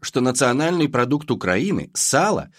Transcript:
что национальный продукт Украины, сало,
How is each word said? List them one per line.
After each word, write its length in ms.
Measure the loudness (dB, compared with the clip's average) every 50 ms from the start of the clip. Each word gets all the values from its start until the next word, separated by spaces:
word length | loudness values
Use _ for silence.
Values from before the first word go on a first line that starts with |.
что 180 | -14 -4 -2 0
национальный 680 | 2 2 2 2 2 2 2 2 0 0 0 0 0 0
продукт 420 | 0 0 0 0 -2 -2 -2 -4
Украины, 600 | -4 -2 0 0 0 0 0 0 -2 -4 -4 -6 -6
сало, 560 | -4 -2 0 2 2 2 2 0 -2 -4 -8 -16